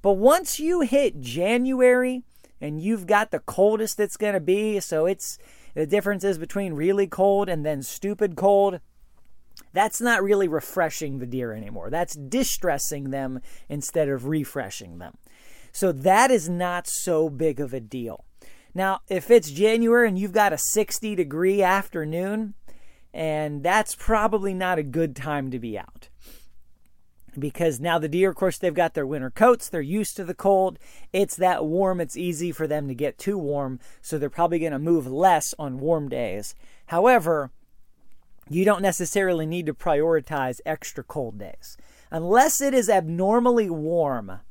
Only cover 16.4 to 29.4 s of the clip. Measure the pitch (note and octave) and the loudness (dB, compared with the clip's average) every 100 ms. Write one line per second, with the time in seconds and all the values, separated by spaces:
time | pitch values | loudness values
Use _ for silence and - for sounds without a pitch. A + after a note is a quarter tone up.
16.4 | D#3 F3 F3+ F3 - - - D#3+ D#3+ C#3 | 0 -4 -2 -4 -6 -6 0 2 2 0
17.4 | D#3+ C3+ C#3 C3 A2 B2+ A#2 E2+ - - | -2 -2 -6 -8 -10 -10 -8 -10 -18 -20
18.4 | - - _ F3 F#3+ F#3+ - F#3 - A#3 | -20 -20 _ -4 -2 -2 -4 -6 6 6
19.4 | D3+ C#3+ G#3 A3+ A#3 A#3 A#3 F#3 G3+ G3 | 6 0 2 4 4 6 4 2 0 2
20.4 | G#3 D#3 - G#3+ G3+ - A3 G3 D3+ D3 | 2 2 0 0 0 -4 -4 -2 -2 0
21.4 | F#3 G3+ F#3 G3 G3 F3+ D#3 E3 F#3+ G#3+ | 2 4 4 2 0 -6 -4 -4 -4 -4
22.4 | A3 - - - - - - - D#3+ D3+ | -6 -10 -14 -14 -16 -18 -18 -6 -4 -2
23.4 | D3+ D3 D3+ G3+ A3 - - A3 G#3+ G#3 | -4 -2 2 2 0 -2 0 2 2 0
24.4 | G3 F#3 F#3 F3 D3 D3+ D#3+ B2+ C#3 D3 | -2 -2 0 0 -2 0 -2 -2 -4 -4
25.4 | C3+ B2 A#2 G#2 - - - - - - | -4 -6 -6 -8 -10 -18 -20 -20 -20 -20
26.4 | - - - - - - - _ - - | -20 -20 -20 -20 -20 -20 -20 _ -16 -8
27.4 | C#3+ - E3 B2 E3 E3 D3+ D#3+ F#3+ - | -8 0 0 0 0 0 0 2 2 2
28.4 | F#3+ - F3+ D#3 E3 - C3+ D3 C3 - | -2 0 -2 0 0 0 -4 -4 -6 4